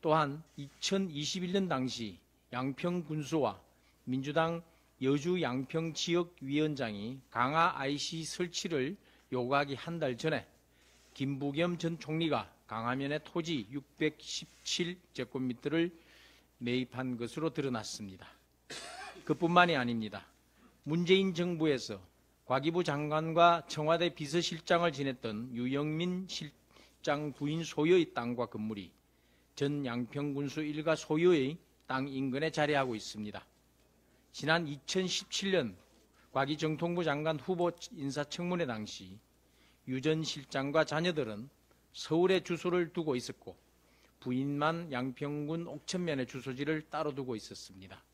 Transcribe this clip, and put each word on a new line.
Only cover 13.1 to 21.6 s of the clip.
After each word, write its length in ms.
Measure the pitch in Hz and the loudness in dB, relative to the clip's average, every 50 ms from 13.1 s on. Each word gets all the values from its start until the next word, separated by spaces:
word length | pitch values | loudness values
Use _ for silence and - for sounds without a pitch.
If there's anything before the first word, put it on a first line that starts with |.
| 147 151 - | -2 -4 -6
토지 420 | - - 170 165 160 170 139 104 98 | -4 -6 -4 -2 -2 -2 -4 -4 -6
육백십칠 1300 | 127 143 135 _ _ _ 160 156 151 - - - - - - - - - - - - - 180 170 180 180 _ _ _ | -8 -10 -12 _ _ _ 0 0 0 -2 -14 -10 -10 -10 -10 -12 -18 -14 -6 -4 -2 -2 -2 -2 -4 -8 _ _ _
제곱미터를 800 | - 127 117 - 135 131 127 120 117 - 147 143 165 165 175 175 - - - - - - - - - _ _ _ _ | -8 -8 -4 -4 -4 -2 -2 -4 -2 -4 0 2 2 2 2 0 -8 -20 -20 -20 -20 -20 -20 -20 -20 _ _ _ _
매입한 580 | 120 120 123 127 127 120 - 123 131 131 123 | -2 0 0 0 0 -2 -4 -6 -4 -4 -4
것으로 340 | 113 120 117 - - 151 165 | -4 -6 -6 -4 -2 -2 -2
드러났습니다. 760 | 151 - 135 139 127 113 107 - - - 107 98 92 95 - - - _ _ _ _ _ _ _ - - - - - - - - - - - | -2 -2 -2 -2 -2 -4 -4 -6 -10 -10 -10 -12 -12 -14 -18 -20 -20 _ _ _ _ _ _ _ -14 -12 -12 -12 -12 -12 -12 -14 -14 -16 -2
그뿐만이 520 | - 156 143 175 170 170 175 180 175 165 | -2 -2 2 2 6 8 8 8 8 6
아닙니다. 480 | 139 123 120 120 117 110 107 95 101 - - _ _ _ _ _ _ - - _ _ _ | 2 2 2 0 0 -2 -4 -6 -10 -12 -14 _ _ _ _ _ _ -20 -20 _ _ _
문재인 500 | 139 151 170 175 165 214 196 190 190 180 | -2 0 0 6 6 6 6 6 4 0
정부에서 680 | 160 175 175 175 160 | 0 0 0 0 2